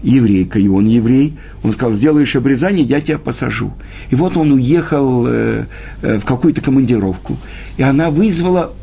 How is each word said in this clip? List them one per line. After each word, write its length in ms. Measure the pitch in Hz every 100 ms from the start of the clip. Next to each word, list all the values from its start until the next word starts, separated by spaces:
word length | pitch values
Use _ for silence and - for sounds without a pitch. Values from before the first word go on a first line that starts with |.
еврейка, 560 | - 131 113 95 92 107
и 100 | 98
он 180 | 95 107
еврей, 520 | 117 113 131 151 151 - -
он 100 | 110
сказал: 220 | 107 123
«Сделаешь 420 | 104 143 151 139 143
обрезание, 480 | 131 131 180 196
я 160 | 123 143
тебя 180 | 151 151
посажу». 540 | - 117 120 110 104 - - - -
И 40 |
вот 220 | 123 175 170
он 160 | 151
уехал, 720 | 135 123 170 165 147 135 123 120
э, 380 | 117 113 110 113 - - -
э, 160 | 143 107
в 60 | 104
какую-то 340 | 131 165 151
командировку, 800 | 139 135 123 117 98 87 - - - - - -
и 40 |
она 280 | 135 139 165
вызвала 640 | 147 214 170 180 180 165 -